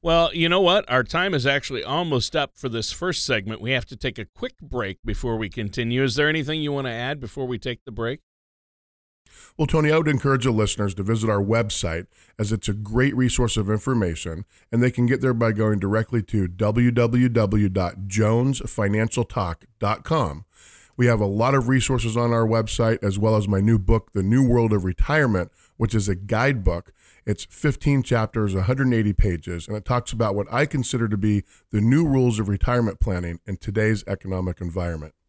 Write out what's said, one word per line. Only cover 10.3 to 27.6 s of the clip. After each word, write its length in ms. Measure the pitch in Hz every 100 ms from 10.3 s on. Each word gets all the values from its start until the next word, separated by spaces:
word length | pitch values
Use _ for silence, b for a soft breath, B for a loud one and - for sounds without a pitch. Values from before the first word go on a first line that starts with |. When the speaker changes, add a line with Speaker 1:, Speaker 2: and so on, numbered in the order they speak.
| 135
Speaker 2:
the 80 | 127
listeners 420 | 110 104 - 101
to 80 | 92
visit 260 | 98 113 110
our 140 | 104
website, 640 | 101 113 110 - 87 82 92 b b b
as 120 | 104
it's 180 | 110 -
a 60 |
great 400 | 104 104 110 135
resource 420 | 120 127 - 120 110
of 120 | 98
information, 760 | 107 - 123 92 80 - 80 101 b b
and 100 | 117
they 80 | 123
can 160 | 123 120
get 140 | 127
there 140 | 131
by 180 | 117 117
going 280 | 107 110 104
directly 420 | 98 107 110 120
to 260 | 101 110 90
w 420 | 90 107 110 123
w 380 | 120 117 123 123
w 400 | 117 104 107 104
dot 380 | 95 90 95 98
jones 540 | 98 110 113 127 135 98
financial 540 | - 101 104 110 -
talk 400 | 117 - 92 82 - _
dot 240 | 101 110
com. 420 | - 160 104 73 - B B B B -
We 100 | 120
have 140 | 113
a 60 | 104
lot 280 | 101 120
of 140 | 139 120
resources 480 | 131 - 131 113 113
on 160 | 120
our 140 | 117 113
website, 560 | 113 110 - 113 117
as 160 | 101 98
well 160 | 110
as 140 | 110 101
my 120 | 98
new 180 | 101 113
book, 340 | 90 113 -
The 100 | 104
New 240 | 95 120 135
World 260 | 120 113
of 120 | 107
Retirement, 680 | 92 90 - 151 139 101 85 b b b
which 180 | 113
is 140 | 110 101
a 60 |
guidebook. 760 | 90 101 110 131 135 92 85 - _ b b -
It's 200 | 104 -
fifteen 560 | -